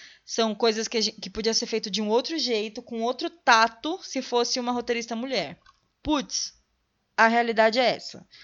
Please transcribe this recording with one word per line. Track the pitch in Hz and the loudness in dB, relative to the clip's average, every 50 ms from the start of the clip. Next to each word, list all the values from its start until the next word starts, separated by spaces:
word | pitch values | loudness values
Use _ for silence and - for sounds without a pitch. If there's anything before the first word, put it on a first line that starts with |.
| - - - _ _ | -20 -20 -20 _ _
são | - - - 226 220 208 | -10 -2 0 0 0 0
coisas | 214 240 226 220 220 220 - | 2 2 2 2 2 -4 -4
que | - 226 | -2 -2
a | |
gen-, | 208 214 - - | -2 -2 -4 -8
que | - 190 | -16 -12
podia | - 220 208 226 220 | -8 -4 -2 0 0
ser | - 233 | 0 -2
feito | - 233 220 220 214 | -2 -4 -4 -4 -4
de | 190 214 | -4 -4
um | 214 208 | -2 2
outro | 220 247 - - 320 311 | 2 0 0 0 -4 -4
jeito, | 240 247 233 214 214 220 220 254 247 | -2 0 0 -2 -2 -4 -8 -12 -14
com | - 233 226 226 | -10 -8 -4 -2
outro | 240 254 - 320 330 | -2 -2 -4 -6 -8
tato, | - _ - 262 233 220 226 233 233 - - 302 349 381 - | -8 _ 4 6 6 6 6 4 0 -4 -6 -6 -6 -6 -8
se | - - 269 254 | -6 -6 -6 -4
fosse | - 247 240 240 233 - 254 | -2 0 0 0 0 -2 -4
uma | 240 240 247 | -4 -4 -4
roteirista | 240 233 240 240 233 226 233 233 | -4 -4 -4 -4 -6 -4 -6 -6
mulher. | 220 240 277 262 202 160 135 165 _ _ _ _ _ _ _ _ _ - | -8 -6 -4 -4 -4 -4 -6 -10 _ _ _ _ _ _ _ _ _ -2
Putz, | 285 302 277 202 - - - - - - _ _ _ _ _ _ _ _ _ _ _ - | 0 0 0 0 -2 -6 -6 -6 -6 -10 _ _ _ _ _ _ _ _ _ _ _ 2
a | - 220 226 | 4 4 6
realidade | 226 233 233 233 226 220 220 226 214 262 | 6 4 2 2 2 4 4 4 4 4
é | 254 214 156 | 2 2 2
essa, | - - - - - - _ _ - | 0 -6 -14 -16 -18 -20 _ _ -20